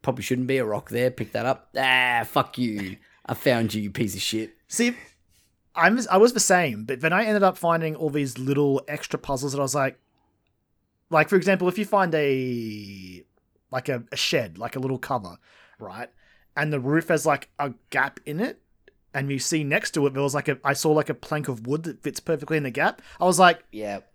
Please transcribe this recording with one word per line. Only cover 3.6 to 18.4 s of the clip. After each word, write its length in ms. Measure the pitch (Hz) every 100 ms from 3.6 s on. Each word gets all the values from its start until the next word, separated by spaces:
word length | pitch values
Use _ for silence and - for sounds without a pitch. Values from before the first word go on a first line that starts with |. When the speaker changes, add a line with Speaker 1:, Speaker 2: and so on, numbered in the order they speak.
| 113
Speaker 1:
you, 80 | 110
you 80 | 104
piece 240 | 87 110
of 60 | 92
shit." 340 | - 110 110 _ _
Speaker 2:
See, 280 | - 240 240 - _ _ _ _ _ _
I'm, 240 | - 170 240 220
I 60 | 185
was 160 | 233
the 60 | 247
same, 460 | - 180 160 104
but 160 | 110 127
then 120 | 160
I 120 | 180
ended 180 | 220 208
up 140 | 190 185
finding 380 | 170 165 160
all 140 | 151 156
these 280 | 147 139 120
little 420 | 131 143 143 135 -
extra 320 | 151 - 143
puzzles 320 | - 135 139
that 60 | 139
I 20 |
was 140 | 135
like, 240 | 139 131 - _ _ _ _ _ _ _ _ _ _ _
like, 200 | 160 156
for 60 |
example, 320 | 196 185 185 180
if 100 | 185
you 80 |
find 280 | 202 202 180
a, 1080 | 156 143 131 127 120 113 104 101 98 92 90 - _ _ _ _
like, 180 | 131 131
a, 140 | 123 117
a 40 |
shed, 420 | 139 - 156 104 82
like, 180 | 117
a 40 | 135
little 180 | 131 127
cover, 400 | - 127 92 90 _ - _ _
right? 300 | 101 95 123 _ _ _ _ -
And 160 | 151
the 60 | 143
roof 300 | 127 156 160
has, 160 | 160
like, 240 | 160 143 - -
a 140 | 143 - _
gap 280 | 135 139 -
in 140 | -
it, 220 | 151